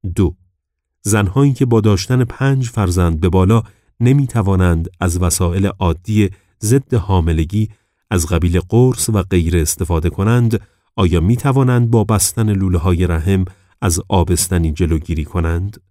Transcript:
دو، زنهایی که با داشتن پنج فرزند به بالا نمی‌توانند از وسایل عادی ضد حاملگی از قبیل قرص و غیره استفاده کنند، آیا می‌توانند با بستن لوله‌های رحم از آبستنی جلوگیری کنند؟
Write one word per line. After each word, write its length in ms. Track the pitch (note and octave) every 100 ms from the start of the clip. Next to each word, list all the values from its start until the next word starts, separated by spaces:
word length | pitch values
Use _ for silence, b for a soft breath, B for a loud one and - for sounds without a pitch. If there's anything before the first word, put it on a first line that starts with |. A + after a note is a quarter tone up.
| F#2+
دو، 200 | F2 F2+ - _ _ _ _ _ _
زنهایی 500 | G2+ G#2+ G2 A2+ C#3+
که 140 | B2+ C3
با 140 | A2+
داشتن 440 | G#2+ G2 - B2+
پنج 440 | B2 - C3+ C3+ A#2+
فرزند 520 | - F#2+ F2 F2 E2
به 80 | F2
بالا 340 | F#2 F#2 A2+ - b b _
نمی‌توانند 880 | A#2+ C#3 C3+ A#2+ G2 F#2+ F2+ E2 F2 _
از 220 | F2 F2
وسایل 440 | F2+ - F2+ F2+ G2
عادی 640 | - F#2 E2+ G2 G#2+ G2+ b b b
ضد 320 | G#2 C3+ -
حاملگی 760 | A#2+ E2 F#2+ D#2+ D#2+ D#2+ G#2 G#2+ b b b b
از 160 | F#2+ D#2+
قبیل 340 | E2+ F2 F2
قرص 480 | - A2+ B2+ B2+ -
و 140 | G#2+
غیره 400 | - F#2 E2 E2+
استفاده 480 | D#2+ - E2+ E2+ E2
کنند، 500 | D#2 G2+ A#2+ A#2 G#2+ b b b -
آیا 240 | F#2 E2+
می‌توانند 720 | E2+ A#2+ C#3+ C3+ B2+ B2 A#2
با 140 | A#2
بستن 480 | G#2+ G#2+ - - A2
لوله‌های 540 | G2 F#2+ F2+ F2+ F2 F2+
رحم 380 | E2 D#2+ G2 F#2 B B B
از 200 | D3 E2+ -
آبستنی 640 | F#2+ E2+ E2+ - F2 E2
جلوگیری 520 | D2+ E2+ D#2+ - D#2
کنند؟ 560 | D2 F2+ E2 E2+ G2 G#2 _